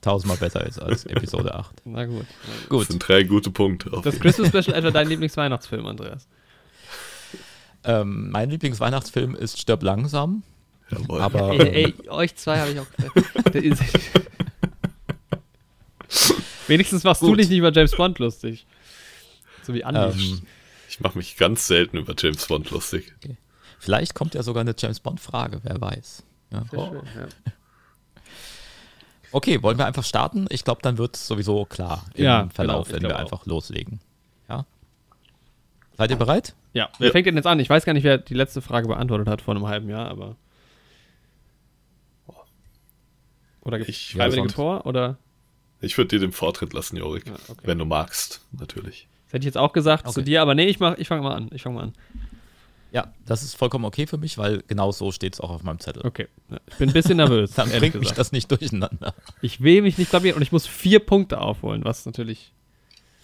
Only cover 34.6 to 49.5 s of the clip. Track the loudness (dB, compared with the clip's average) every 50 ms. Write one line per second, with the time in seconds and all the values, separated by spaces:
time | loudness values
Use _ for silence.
34.6 | -10 _ _ _ _ _ _ _ _ _ _ _ _ _ _ _ _ _ _ _
35.6 | _ _ _ _ _ _ _ 0 0 0 2 2 2 2 2 2 0 -4 -16 _
36.6 | _ _ _ -2 -2 -2 -2 2 2 4 4 6 4 4 2 2 4 4 2 2
37.6 | 4 4 4 4 4 4 0 4 6 4 4 4 2 -4 -2 -2 -2 -2 -2 -12
38.6 | -10 -4 -2 -2 -2 -2 -2 -2 -2 -2 0 0 0 -2 -2 -4 -2 -4 -4 -2
39.6 | -2 -4 -6 -6 -6 -8 -8 -8 -8 -10 -10 -12 -12 -14 -16 _ _ _ _ _
40.6 | _ _ _ _ _ _ _ _ _ _ _ _ _ _ _ _ _ _ _ _
41.6 | _ _ _ _ _ _ _ _ _ _ _ _ _ -20 -20 -20 -20 _ _ _
42.6 | _ _ _ _ _ _ _ _ _ _ _ _ _ _ _ _ _ _ _ _
43.6 | _ -6 -6 -6 -6 -8 -10 -12 -12 -10 -2 0 0 2 2 0 -2 -2 -2 -2
44.6 | -4 -4 -4 -4 -6 -4 -2 -2 -2 -2 -4 -10 _ _ _ _ _ _ _ _
45.6 | _ _ _ _ -8 -6 0 0 2 2 4 2 2 0 -2 -2 -4 -4 -2 -4
46.6 | -8 -8 -8 -8 -8 -8 -8 -8 -8 -8 -8 -8 -10 -12 -18 -18 -18 -20 -20 -10
47.6 | -4 -4 -2 -2 -2 -2 -2 -2 -2 -4 -6 -8 -8 -8 -10 -18 _ _ -16 -16
48.6 | -14 -12 -12 -12 -14 -14 -16 -18 -20 _ _ _ _ _ -6 -4 -4 -2